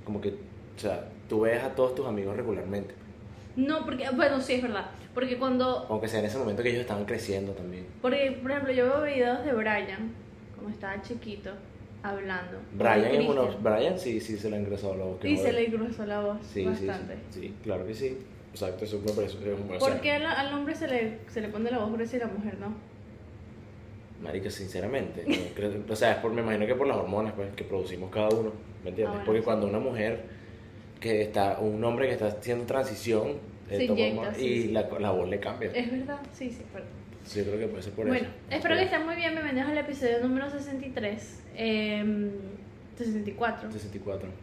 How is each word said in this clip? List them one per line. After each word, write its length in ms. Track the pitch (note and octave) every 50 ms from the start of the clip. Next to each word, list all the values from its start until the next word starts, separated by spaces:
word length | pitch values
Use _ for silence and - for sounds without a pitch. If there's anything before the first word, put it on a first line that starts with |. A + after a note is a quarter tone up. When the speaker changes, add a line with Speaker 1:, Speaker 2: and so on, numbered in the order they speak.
| -
Speaker 1:
Como 180 | - G#2+ G2+
que, 80 | F#2 G2+
o 500 | F#2+ - - - - - - - - -
sea, 300 | - G#2 F#2 E2+ - - - - - -
tú 120 | A#2 A2
ves 220 | A2 A2+ A2+ A#2+ B2+
a 60 | C3 C3
todos 220 | - B2+ B2+ B2+
tus 100 | C3+ C#3
amigos 320 | B2+ A2 G#2 G2 G2 G#2 G#2+
regularmente. 560 | A#2+ A2 G#2 F2+ F2 F#2+ G2+ G2+ G2 - - - - - - - - - - - - - -
Speaker 2:
No, 280 | B3+ C4 C#4 D#4 D#4+ D#4
porque, 240 | D#4 C4+ B3+ C4 C4
bueno, 280 | C4 B3+ E4+ C#4+ C#4+ C4
sí, 140 | B3+ - C4
es 80 | B3
verdad. 300 | B3 A#3 G#3+ G3 F3+ - - - - - -
Porque 220 | B3 B3+ B3+ B3 A#3+
cuando 480 | C4 C4 B3+ B3 B3+ B3+ B3+ - - -
Speaker 1:
Aunque 180 | G#2+ G#2+ - G#2+
sea 120 | A#2 A2
en 80 | G#2+ G#2
ese 100 | G#2+ C3+
momento 240 | C3 A2 G2+ F#2+
que 80 | A#2+ B2
ellos 120 | A#2 A#2+
estaban 240 | B2 - G#2+ G2+ G#2
creciendo 480 | G2+ A#2+ G#2+ F#2+ - G2 G2 G2 G2 G2
también. 340 | F#2+ F2+ F2+ F2+ F2+ - - - - -
Speaker 2:
Porque, 340 | B3+ B3+ C#4+ C#4 C4+ B3 A#3 B3
por 80 | B3+
ejemplo, 200 | C4+ C#4+ C4+ C4 C4
yo 120 | B3+ B3
veo 180 | B3+ C#4 D4 D4+ D4
videos 320 | C#4+ C4 B3 A#3+ B3 B3+ -
de 100 | D4+ C4
Brian, 600 | A3 G#3+ A3 G#3+ G#3 F#3+ F#3+ F#3+ G3 A3 A3+ A3+ - - - - - - - -
como 140 | - G3+ G#3
estaba 320 | G#3+ - - G3 G3 G3+
chiquito, 480 | - - B3 A#3 - A3 G3+ G3+ - F#3+ G3 G#3 - - - - - - - - -
hablando. 560 | G3+ G3+ G3 G3 F#3+ F#3+ F3+ F3 F3+ F3+ F#3 - - -
Speaker 1:
Brian 360 | G2 G#2 A2+ A2 G#2+ G#2+ A#2
Speaker 2:
Con 120 | C3+ C#3+
Speaker 1:
es 60 | - A#3
uno, 120 | C#3 C3+ B2+ A#2+
Speaker 2:
Cristian. 160 | - G2+ G#2
Speaker 1:
Brian 340 | A2 G#2+ G#2+ B2+ E3 F#3 F3+
sí, 200 | - B2+ A2+ A2
sí 180 | G2+ - A2 G2+
se 140 | G#2 A2
le 60 | G#2+ G#2
ha 20 |
engrosado 360 | G2+ G2 G2+ G2 G#2 G2 F#2+ F#2
la 80 | F#2+
voz, 140 | F#2 F#2 -
qué 100 | - -
Speaker 2:
Y 60 | D4 -
se 40 | - -
Speaker 1:
joder. 60 | A#3+
Speaker 2:
le 100 | A#3+ A#3 A3+
engrosó 380 | A3 A3 A3 B3 - - G#3+
la 140 | G#3 G#3 G#3
voz 160 | G#3 G3+ G#3 G#3 -
Speaker 1:
Sí, 200 | - - G#2 -
sí, 120 | F#2 F#2 -
sí. 40 | G2
Speaker 2:
bastante. 300 | G2 G2 F2+ F2+ F2+ F#2 G#2 - -
Speaker 1:
Sí, 220 | - G2 F2 F2 - - -
claro 240 | A2 G2 F2+ F#2 -
que 80 | A2
sí. 200 | A2 C3+ C3 C3 B2+ - - - - - -
Exacto, 340 | - - G2+ F#2 F#2 - G#2+
eso 160 | G2+ G#2 G2+ G2
me 60 | G#2+
parece, 220 | G#2 G#2+ G#2 F#2 F#2+ -
es 220 | G2 G#2 G2+ G2+
un 80 | G2+ G2
buen, 80 | F#2
o 40 | -
Speaker 2:
¿Por 120 | C4+ C4+
Speaker 1:
sea, 80 | C4 C4
Speaker 2:
qué 100 | - D4 D4
al, 120 | D4 D4+
al 280 | D#4+ - C4+ C#4 C#4+ C#4+
hombre 220 | C#4+ C#4+ C#4+ D#4+
se 120 | D#4 E4 C#4+
le, 300 | C4 A#3+ A3+ A3 A3 - - -
se 120 | - A#3
le 80 | G#3+ G3+
pone 200 | G#3+ G#3 A3+ A#3
la 80 | B3 A#3+
voz 120 | G#3 G#3+
gruesa 240 | A3 A3+ A#3 A#3 C4
y 60 | B3
a 60 | A#3 A3
la 40 |
mujer 260 | F#3+ G#3 G#3 G#3+ F#3+ F#3+
no? 160 | G3+ G3+ A3 - - - - - - - - - - - - - - - - - - - - - - - - - - - - - -
Speaker 1:
Marica, 260 | D#2+ D2+ F#2+ F#2+ G2+
sinceramente, 720 | G2 - G2 F2+ - F#2 F2+ G#2+ C3 C3+ G2+ F2 E2 F#2 E2+ -
no 80 | - - F2+ F2 -
creo, 160 | - G2+ G#2 G2+ G#2 G2+ -
o 80 | A2
sea, 180 | A2 B2 A2+ G#2+
es 40 | A2+
por, 120 | - A2+
me 100 | A2 A#2+
imagino 240 | A#2 A2+ A2 G#2 G#2
que 80 | G#2+ B2+
por 140 | B2 C#3 C#3
las 100 | B2 G#2
hormonas, 360 | F2+ F2+ G2 G#2 A2 A2 G#2
pues, 180 | G#2 G2 G2 -
que 100 | - G2
producimos 440 | F#2 G2 F#2+ F2+ - F#2 F2 F#2 F#2+
cada 180 | F#2+ G#2+ G#2+ G#2+
uno, 240 | A2 A2 A2 G#2+ G#2 - - - - - -
¿me 60 | F#2
entiendes? 180 | F#2 G2 A2 G2+
Speaker 2:
Ah, 40 |
bueno, 140 | G2+ G2+ G2
Speaker 1:
Porque 160 | G#2 A2 A2+
Speaker 2:
sí. 40 | A2
Speaker 1:
cuando 220 | A#2 A2 G#2+ G#2 G2
una 120 | G2+ A2
mujer 420 | B2+ C3 A#2 A2 G#2 A2 A#2 A#2 - - - - - - - - - - - - - - - -
que 200 | - A#2 A2 G#2+
está, 380 | G#2+ G#2+ - G#2+ G2 G2 G2 F#2+
un 240 | G#2 G#2+ G#2+ G#2+ A2
hombre 240 | A#2+ A#2 A#2+ C3+ C3
que 60 | A#2+
está 140 | G#2+ G#2+ G#2
haciendo 380 | G2+ - - A#2+ A#2+ A#2+ A#2+
transición, 680 | - C3 C3+ C3 A2 G#2+ - - A#2 A2 G#2+ A2 C#3 D3 C#3+ - - - - - -
eh, 80 | G2+ -
Speaker 2:
Se 80 | B2+ A#2+
Speaker 1:
toma 120 | A2 G#2
Speaker 2:
inyecta, 200 | A3 G#2+ A2 A2
Speaker 1:
hormonas 160 | A2 G#2 G#2+ A2+
Speaker 2:
sí, 80 | C3 B2
Speaker 1:
y 140 | A#2+ A#2+ A#2
Speaker 2:
sí. 40 | G#2+
Speaker 1:
la, 160 | A2 A2 G2+ - - -
la 120 | G2+ G#2
voz 160 | F#2 F2+ F2 F#2
le 100 | G2+ G2
cambia. 300 | - G2+ - - - G2 -
Speaker 2:
Es 180 | A#3+ B3 A#3+
verdad, 280 | B3 C4 C4 C#4 C#4+ C#4+ C#4 -
sí, 180 | - - C4+ B3
sí, 120 | A#3 A3 A3
es 80 | G#3 -
verdad. 140 | G3 - - - - - - - - -
Speaker 1:
Sí, 140 | - - G#2
yo 60 | G2+
creo 140 | G2 G2+ G#2+
que 80 | A2+ G#2
puede 160 | G2+ F#2+ F#2
ser 100 | G2+ F#2+
por 140 | G2+ A2 -
Speaker 2:
Bueno, 140 | B3+ B3 A3+
Speaker 1:
eso. 80 | - - - - -
Speaker 2:
espero 260 | C4 D#4 - E4+ D#4+
Speaker 1:
Sí. 40 | F4
Speaker 2:
que 60 | F#4+
estén 200 | F#4 F#4 D#4 D#4
muy 100 | D#4+ E4+
bien, 180 | E4+ E4+ D#4+ D#4+
bienvenidos 360 | D#4+ D#4 D4 C4 B3+ C4+ C#4+
al 80 | D4+ D4+
episodio 400 | C#4+ D4 C#4 - C4+ A#3+ A#3 A#3
número 280 | B3 B3+ B3+ C4 C#4 C#4+
sesenta 360 | C#4+ C#4+ C#4 C#4+ C#4 C4 C#4
y 40 | C4+
tres, 500 | - - G#3+ G#3 G#3 A3 - - - - - - - -
em, 720 | A3+ A3+ A3 G#3+ G#3+ G#3+ G#3 G#3 G#3 G#3+ G#3+ G#3 G#3 G3+ G3+ G3 F#3+ F#3+ G3 - - - - - - - - -
sesenta 320 | A#3+ A3+ G#3+ G#3+ G#3 G#3
y 40 | G3+
cuatro. 380 | - A#3 A#3 A3 - - G#3+
Speaker 1:
Sesenta 260 | G#3+ G#3+ - G2+ F#2 G2
y 20 |
cuatro 300 | - G#2 G2 F#2 F#2 F#2 F#2 F2+